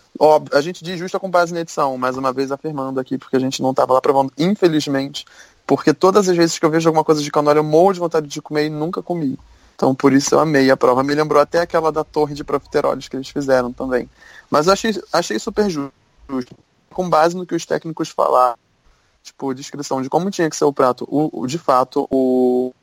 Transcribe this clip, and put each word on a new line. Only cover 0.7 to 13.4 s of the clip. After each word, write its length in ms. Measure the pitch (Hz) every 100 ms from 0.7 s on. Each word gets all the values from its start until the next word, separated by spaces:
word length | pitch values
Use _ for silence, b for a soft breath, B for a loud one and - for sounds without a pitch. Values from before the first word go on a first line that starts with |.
| 180
diz 160 | 160 180
justa 200 | 185 190
com 100 | 190
base 240 | 175 170
na 80 | 175
edição, 360 | 165 - 143 131
mais 200 | 127 127
uma 160 | 135
vez 180 | 127 135
afirmando 480 | 139 156 151 135 131
aqui, 180 | 127 127
porque 200 | - 135
a 20 |
gente 220 | 131 -
não 120 | 131
tava 200 | 135 131
lá 80 | 131
provando, 300 | - 135 135 -
infelizmente, 880 | 170 208 180 156 147 139 139 147 - b b b -
porque 280 | 139 -
todas 340 | 147 185 196 185
as 80 | 175
vezes 240 | 165 -
que 60 | 165
eu 40 |
vejo 200 | 160 165
alguma 140 | 160 156
coisa 160 | 156
de 100 | 147
canola, 260 | 151 147 151
eu 60 |
morro 300 | 151 156 185
de 60 | 180
vontade 280 | 170 165 147
de 140 | 151
comer 240 | - 151 151
e 40 |
nunca 320 | 151 160 185
comi. 360 | 175 175 143 131 b b b b
Então, 180 | 131 131
por 160 | 139
isso 240 | 135 139 139
eu 40 |
amei 300 | 156 143 131
a 40 | 131
prova. 280 | 127 123
Me 100 | 139
lembrou 280 | 147 156 147
até 180 | 147 170
aquela 320 | 175 170 160
da 120 | 151
torre 300 | 151 156 151
de 100 | 143
profiteroles 640 | 147 143 - 147 143 135 -
que 80 | 135
eles 140 | 135
fizeram 420 | 143